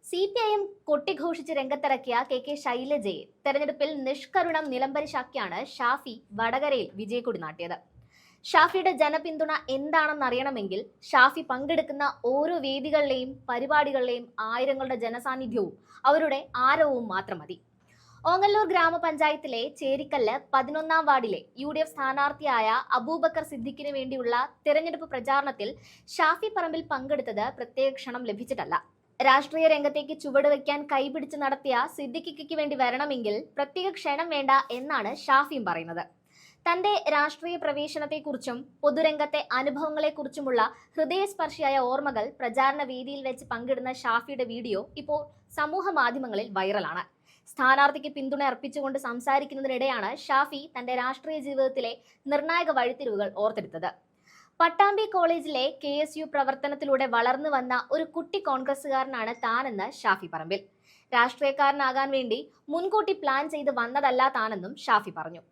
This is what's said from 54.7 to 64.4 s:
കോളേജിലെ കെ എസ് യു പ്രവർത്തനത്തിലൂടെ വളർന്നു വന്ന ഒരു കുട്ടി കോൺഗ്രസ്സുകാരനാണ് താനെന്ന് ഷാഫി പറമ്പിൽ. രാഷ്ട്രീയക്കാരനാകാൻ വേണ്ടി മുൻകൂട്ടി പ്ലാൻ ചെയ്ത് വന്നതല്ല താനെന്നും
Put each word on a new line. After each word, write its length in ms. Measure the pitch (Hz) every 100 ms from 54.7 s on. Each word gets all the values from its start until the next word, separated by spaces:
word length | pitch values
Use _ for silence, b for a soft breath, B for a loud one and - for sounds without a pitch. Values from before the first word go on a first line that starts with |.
| 339 403 403 427
കോളേജിലെ 500 | 381 339 339 294 277 269 277
കെ 80 | 294 285
എസ് 140 | 302 302
യു 60 | 311
പ്രവർത്തനത്തിലൂടെ 720 | 294 262 269 285 285 285 269 269
വളർന്നു 360 | 233 240 254 302 277
വന്ന 180 | 254 254 -
ഒരു 100 | 302 320
കുട്ടി 240 | 330 330 392 330
കോൺഗ്രസ്സുകാരനാണ് 840 | 262 262 269 294 262 262 254 220 233 233
താനെന്ന് 420 | 233 269 208 208 214
ഷാഫി 260 | - 220 170
പറമ്പിൽ. 260 | 160 160 202 - _ b b b 240
രാഷ്ട്രീയക്കാരനാകാൻ 920 | 247 - 285 277 277 285 269 254 269 269
വേണ്ടി 220 | 247 233 - b -
മുൻകൂട്ടി 460 | 311 370 427 427 -
പ്ലാൻ 220 | 285 269 302
ചെയ്ത് 180 | 311 285 247
വന്നതല്ല 480 | 233 269 277 254 262
താനെന്നും 380 | 262